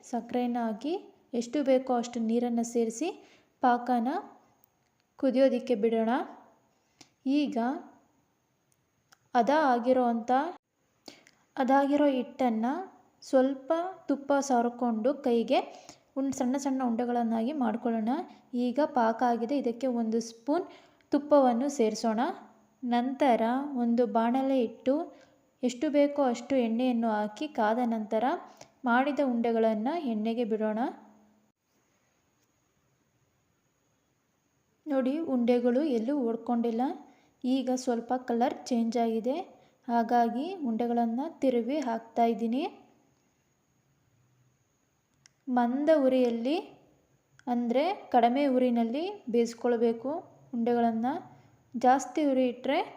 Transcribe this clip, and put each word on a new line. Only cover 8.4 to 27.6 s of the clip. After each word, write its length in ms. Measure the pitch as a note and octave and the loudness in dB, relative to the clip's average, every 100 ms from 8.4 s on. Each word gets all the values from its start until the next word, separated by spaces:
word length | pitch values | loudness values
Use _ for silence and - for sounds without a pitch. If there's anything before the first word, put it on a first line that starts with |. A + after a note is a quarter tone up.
| _ _ _ _ _ _ _ _ _ B3 | _ _ _ _ _ _ _ _ _ 0
ಹದ 160 | A3+ D4+ D4 | 4 4 4
ಆಗಿರೋ 340 | A#3+ A#3 B3+ A#3+ | 2 2 2 2
ಅಂಥ, 180 | A#3 A3 B3+ D#4+ F#4 _ _ _ _ - - _ _ _ - | 0 0 0 0 -8 _ _ _ _ -20 -20 _ _ _ -4
ಹದ 140 | B3+ C4+ | 2 4
ಆಗಿರೋ 280 | C#4 C#4+ D4 C4 | 4 4 4 2
ಹಿಟ್ಟನ್ನು 560 | A#3+ - B3+ A3 A#3 D#4+ F#4+ - _ _ - | -4 -2 0 0 -2 -4 -8 -16 _ _ 2
ಸ್ವಲ್ಪ 420 | C4+ C4 C4+ - E4 F4+ F#4 - | 4 4 0 -2 -2 -2 -8 -4
ತುಪ್ಪ 220 | C#4 - C#4 C4+ | -4 0 0 2
ಸವರ್ಕೊಂಡು 640 | B3 A#3+ A#3+ B3 A3 A#3 C#4+ B3+ | 0 0 -2 -2 0 0 0 0
ಕೈಗೆ 340 | A#3 A3+ D4+ - - - - _ - | 0 2 0 0 -16 -20 -20 _ -6
ಉಂಡ್-, 180 | C4+ C4 | -4 -2
ಸಣ್ಣ 140 | B3 C#4 C#4+ | -2 -2 -2
ಸಣ್ಣ 160 | C4 B3+ | -2 -2
ಉಂಡೆಗಳನ್ನಾಗಿ 640 | A3+ A#3+ A#3+ A#3 A3+ A3+ D#4 | -2 -2 0 0 0 -2 -2
ಮಾಡ್ಕೊಳ್ಳೋಣ. 500 | A#3 A3 A#3+ A3+ G#3+ D4 - - _ B3 B3 | -2 0 -2 -2 -2 -4 -6 -16 _ -4 -2
ಈಗ 140 | A#3+ D4 C4 | 0 0 2
ಪಾಕ 220 | A3+ A#3 B3 | 0 2 0
ಆಗಿದೆ, 240 | A#3 A3+ C#4+ | 0 -2 -2
ಇದಕ್ಕೆ 280 | C4 A#3 C4+ A#3 | -2 -2 -2 -2
ಒಂದು 180 | A3+ A3+ A#3 | -2 -2 -4
ಸ್ಪೂನ್ 360 | - - D#4+ - - - _ _ | -10 -2 -2 -2 -14 -20 _ _
ತುಪ್ಪವನ್ನು 580 | C#4+ D4 D4 B3+ A#3 C#4+ C#4 | -2 4 6 6 2 -2 0
ಸೇರಿಸೋಣ. 420 | A3 G#3+ A#3 G#3+ D4 G4 - _ _ _ B3 A#3+ | 0 2 -2 0 -2 -4 -18 _ _ _ -2 0
ನಂತರ 460 | B3+ C4+ C#4+ A3+ A3+ B3+ D4 C4 | -2 2 2 4 2 -2 -4 -2
ಒಂದು 200 | A#3+ A#3 A#3+ A3 | 0 2 2 2
ಬಾಣಲೆ 420 | A#3 C4 C4+ C4+ B3+ | 2 0 2 2 0
ಇಟ್ಟು 280 | - - D4 F4 - - _ _ _ | -2 -2 -2 -2 -14 -20 _ _ _
ಎಷ್ಟು 260 | B3 B3 D#4 C#4+ | -4 -2 0 2
ಬೇಕೋ 240 | C#4+ C#4+ C4 | 2 2 0
ಅಷ್ಟು 200 | A#3+ - C4+ A#3 | 0 0 0 2
ಎಣ್ಣೆಯನ್ನು 420 | A3+ B3+ A#3 A#3 G#3+ | 0 0 0 0 0
ಹಾಕಿ 300 | G#3+ - D4+ - | -4 -6 -8 0